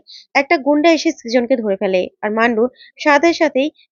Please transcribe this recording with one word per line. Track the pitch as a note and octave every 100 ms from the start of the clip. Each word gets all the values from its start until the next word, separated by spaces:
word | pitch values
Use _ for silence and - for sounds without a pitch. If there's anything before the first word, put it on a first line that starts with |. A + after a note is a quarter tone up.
| - - _
একটা | C4 C#4 E4+
গুন্ডা | C4 D4 E4
এসে | D#4 E4
সৃজনকে | - A#3 B3 A#3+ C4
ধরে | G#3+ F#3+
ফেলে, | G3 F#3 - _
আর | G#3+
মান্ডু | A3 A#3 A3 B3 _ - -
সাথে | D4+ C#4+ E4+
সাথেই | E4 D#4 B3+ D4 - _